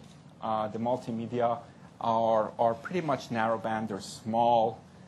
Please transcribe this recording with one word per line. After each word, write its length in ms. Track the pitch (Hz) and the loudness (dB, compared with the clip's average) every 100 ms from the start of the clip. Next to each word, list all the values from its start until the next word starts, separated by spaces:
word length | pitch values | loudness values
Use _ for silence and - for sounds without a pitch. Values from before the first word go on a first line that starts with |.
| - - - - | -16 -20 -20 -10
uh, 260 | 113 110 107 | -4 -2 -2
the 100 | 110 | -2
multimedia, 800 | 117 127 - 113 113 120 120 117 - - - - | -2 -2 -2 -6 -4 0 0 0 -6 -20 -20 -6
are, 520 | 117 113 113 113 107 - | 0 2 4 2 2 2
are 160 | 117 | 2
pretty 260 | 113 - 180 | 2 -4 -4
much 300 | 160 127 - | -2 -2 -2
narrow 260 | 123 113 113 | 0 0 0
band. 320 | 113 110 110 | -2 -4 -4
They're 120 | 95 | -6
small. 800 | - - 113 113 117 120 127 117 - - | -8 -12 -4 2 4 4 2 -2 -14 -20